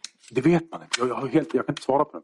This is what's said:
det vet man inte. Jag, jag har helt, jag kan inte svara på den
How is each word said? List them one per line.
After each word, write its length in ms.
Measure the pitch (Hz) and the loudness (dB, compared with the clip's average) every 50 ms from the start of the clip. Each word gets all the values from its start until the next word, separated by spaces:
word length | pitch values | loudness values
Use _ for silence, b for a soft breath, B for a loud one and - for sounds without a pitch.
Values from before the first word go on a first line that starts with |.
| - - _ _ _ - | -18 -20 _ _ _ -6
det 100 | - 131 | -4 2
vet 300 | 127 165 175 160 - - | 4 4 4 4 2 -4
man 100 | - - | -12 -16
inte. 180 | - - - - | -10 -8 -4 -2
Jag, 100 | 123 123 | -2 -2
jag 60 | 117 | -2
har 120 | 120 139 | -4 -4
helt, 260 | 123 123 156 143 - - | 0 0 0 2 2 0
jag 120 | 127 - | -2 -2
kan 80 | - 147 | -2 -6
inte 80 | - - | -4 -2
svara 220 | - 131 147 147 | 0 0 0 0
på 60 | - - | -2 -4
den 40 | 80 | -12